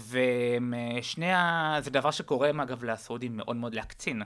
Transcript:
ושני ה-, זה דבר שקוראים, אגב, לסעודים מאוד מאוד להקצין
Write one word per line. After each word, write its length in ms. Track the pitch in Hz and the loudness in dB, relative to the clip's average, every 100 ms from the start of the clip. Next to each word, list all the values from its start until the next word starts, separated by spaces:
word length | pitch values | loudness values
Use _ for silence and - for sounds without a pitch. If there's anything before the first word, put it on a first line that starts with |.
| 110 127 127 123 120 120 123 120 120 120 | -2 2 4 4 2 2 0 -2 -2 -4
ושני 340 | 117 - 170 | -4 -2 2
ה-, 440 | 185 175 170 156 151 | 4 4 2 2 0
זה 100 | 139 | 2
דבר 200 | 135 139 | 2 2
שקוראים, 480 | - - 131 143 147 | 0 0 2 4 2
אגב, 240 | 131 123 | -2 -4
לסעודים 540 | 120 110 - 123 123 110 | -4 -4 -4 -6 -6 -6
מאוד 180 | - 120 | -4 -4
מאוד 200 | 117 110 | -2 -4
להקצין 460 | - - - 117 | -8 -8 -6 -4